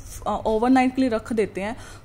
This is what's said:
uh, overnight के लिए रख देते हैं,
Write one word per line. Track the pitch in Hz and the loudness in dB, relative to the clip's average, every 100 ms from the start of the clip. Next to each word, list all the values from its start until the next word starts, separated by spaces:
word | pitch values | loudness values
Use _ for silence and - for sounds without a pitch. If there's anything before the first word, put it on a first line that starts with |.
| - - - | -16 -8 -4
uh, | 208 - | -2 0
overnight | 220 240 262 254 262 | 2 6 6 4 2
के | |
लिए | 262 | 0
रख | 220 220 | 0 -2
देते | 220 190 - | -2 -2 -2
हैं, | 196 240 - - | -8 -8 -14 -18